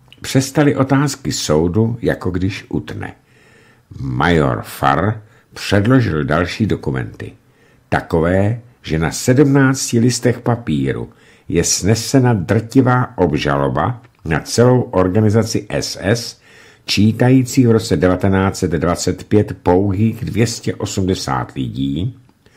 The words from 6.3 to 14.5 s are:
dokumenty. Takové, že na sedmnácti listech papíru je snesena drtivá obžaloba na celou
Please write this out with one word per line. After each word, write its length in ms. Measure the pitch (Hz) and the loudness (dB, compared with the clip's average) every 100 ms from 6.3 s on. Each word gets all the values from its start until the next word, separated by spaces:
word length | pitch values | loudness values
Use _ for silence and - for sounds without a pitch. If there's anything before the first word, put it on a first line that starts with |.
| 78 87 - 104 | 0 -2 -2 -2
dokumenty. 640 | 80 - 65 57 - 57 - _ _ _ _ _ | -2 -4 -6 -6 -12 -16 -16 _ _ _ _ _
Takové, 720 | - - 175 82 95 101 117 - _ | -4 -2 0 2 2 0 -2 -10 _
že 160 | - 80 | -6 -2
na 120 | 78 | -2
sedmnácti 880 | - - 127 147 139 135 131 - 117 | -2 2 4 4 4 2 0 -2 2
listech 420 | 120 120 120 113 | 2 2 -2 -2
papíru 720 | - 117 - 73 67 58 58 - _ _ - | -2 -2 -2 -4 -2 -4 -10 -16 _ _ -4
je 160 | 82 | -2
snesena 680 | 82 - 87 110 - 135 123 | 0 0 0 0 0 2 2
drtivá 840 | 113 82 110 110 135 123 123 123 - | 2 0 -2 2 2 4 2 -2 0
obžaloba 840 | 87 73 73 71 69 64 90 120 - _ | 0 0 0 0 0 0 -2 -4 -12 _
na 160 | - 78 | -6 -4
celou 400 | - | -2